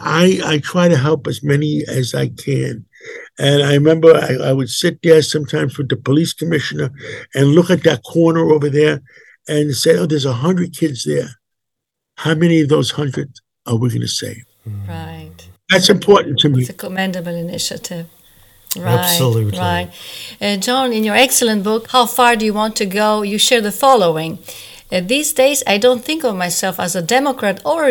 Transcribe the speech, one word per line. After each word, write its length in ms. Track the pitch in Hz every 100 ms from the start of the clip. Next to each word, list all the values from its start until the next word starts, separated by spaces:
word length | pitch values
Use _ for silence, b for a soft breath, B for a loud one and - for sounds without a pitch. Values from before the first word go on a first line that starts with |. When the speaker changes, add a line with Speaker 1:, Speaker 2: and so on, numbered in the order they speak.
Speaker 1:
I, 400 | 156 156 180 190
I 140 | 151 151
try 300 | - 180 175
to 80 | 147
help 320 | 147 156 147
as 140 | 135
many 400 | 143 143 151 151 147
as 280 | 131 120
I 140 | 139 127
can. 560 | - - 131 65 - - B B B B -
And 240 | 139 143
I 120 | 143
remember 400 | 143 151 165 165 151
I, 180 | 143 131 143
I 20 |
would 180 | 135 120
sit 300 | - 175 143
there 200 | 165 160
sometimes 560 | 143 156 139 151 143 -
with 100 | 135
the 80 | 131
police 360 | 127 147 170
commissioner 580 | - 165 156 - 147 143 B B B B
and 200 | 135 143
look 160 | 165 175
at 140 | 180
that 180 | 160 135
corner 480 | - 165 165 165 165
over 180 | 151 143
there 340 | 143 151 143 b b b b -
and 280 | 151 151 131
say, 200 | 160 170
"Oh, 100 | 175
there's 180 | 151 135
a 160 | 120 160
hundred 280 | 185 175
kids 300 | - 160 127
there. 260 | 151 143 139 - _ _ _ _ _ _ _ -
How 180 | 151
many 260 | 160 170 160
of 80 | 143
those 220 | 151 131
hundred 380 | - 143 143 139 - _ _ -
are 100 | 113
we 140 | 123
gonna 180 | 117 117
save?" 360 | - - - - _ 113
Speaker 2:
Mm. 200 | 101 98
Speaker 3:
Right. 600 | 165 160 160 156 - - _ -
Speaker 1:
That's 180 | 190 196
important 500 | 190 202 196 - 117
to 80 | 151
me. 140 | 127
Speaker 3:
It's 80 | 123
a 40 |
commendable 600 | - 196 185 190 180 170
initiative. 720 | 170 170 170 - 170 - 170 170 _ b b b b - 92
Right, 240 | 101 120
Speaker 2:
Absolutely. 580 | 175 175 127 113 104 180
Speaker 3:
right. 320 | 180 175 180 B B B B B
Uh, 160 | 202 202
John, 360 | 247 254 262
in 100 | 220
your 140 | 220 214
excellent 480 | 269 - 233 214
book, 260 | 202 220 -
How 160 | 254 233
Far 300 | - 240 226
Do 80 |
You 100 | 214
Want 220 | 208 220 214
to 100 | 202
Go?, 360 | 202 214 214
you 140 | 208 208
share 240 | - 240
the 120 | 208
following. 680 | 202 269 247 175 156 160 - B B B B -
Uh, 80 | 185
"These 320 | 180 277 294
days, 320 | - 269 294 -
I 100 | 202
don't 260 | 254 247
think 180 | - 311
of 140 | 254 185
myself 420 | 175 175 190 175
as 160 | 180
a 80 | 185
Democrat 580 | 165 247 285 277 202 190
or 180 | - 320
a 40 | 285